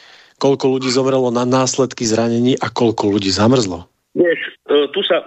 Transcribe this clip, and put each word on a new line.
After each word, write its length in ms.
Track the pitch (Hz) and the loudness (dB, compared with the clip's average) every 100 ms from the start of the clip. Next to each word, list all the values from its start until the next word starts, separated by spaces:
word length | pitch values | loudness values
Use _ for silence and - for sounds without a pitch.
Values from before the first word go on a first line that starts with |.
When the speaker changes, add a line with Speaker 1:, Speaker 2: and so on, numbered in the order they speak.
| - - _ _ | -20 -20 _ _
Speaker 1:
koľko 300 | 139 135 135 | 0 2 0
ľudí 160 | 131 131 | 0 0
zomrelo 380 | 123 131 135 123 | 0 0 0 0
na 180 | 120 123 | 0 0
následky 560 | 131 127 - 127 - | 0 0 0 -2 -2
zranení 540 | 117 110 117 117 123 131 | -2 0 0 0 0 0
a 80 | - | -4
koľko 480 | - 117 107 104 104 | 0 0 2 0 0
ľudí 160 | 98 | -2
zamrzlo. 560 | 95 110 131 101 85 - _ _ | 0 2 2 0 -6 -14 _ _
Speaker 2:
Vieš, 280 | - 175 165 - - - | -2 0 0 -6 -12 -2
e, 220 | 147 143 | 0 0
tu 140 | 196 190 | -4 -2
sa, 160 | 170 | -2